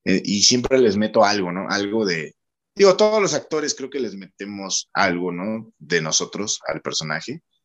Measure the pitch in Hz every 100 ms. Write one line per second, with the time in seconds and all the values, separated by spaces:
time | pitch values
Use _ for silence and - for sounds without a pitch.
0 | - 95 - 101 - 123 123 131 117 98
1 | 107 113 104 101 90 90 90 101 101 110
2 | 101 82 73 - _ _ _ - 196 190
3 | 214 220 190 147 - 156 147 - 131 139
4 | 113 98 92 _ 101 101 95 - - -
5 | 95 87 90 87 101 110 113 _ - 85
6 | 80 - - 92 104 - - 76 - -
7 | 80 78 - 165 - _